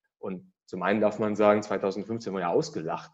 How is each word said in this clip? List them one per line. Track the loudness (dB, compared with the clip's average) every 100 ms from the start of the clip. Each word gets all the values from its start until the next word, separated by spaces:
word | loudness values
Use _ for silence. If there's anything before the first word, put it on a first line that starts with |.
| _ _
Und | -10 -10 -14 _ _
zum | -2
einen | 0 2
darf | 2 0
man | -2 4
sagen, | 6 6
zweitausendfünfzehn | 2 -2 -2 -2 -6 -6 -4
war | -4
ja | 0
ausgelacht. | 0 0 -6 -6 -8 -10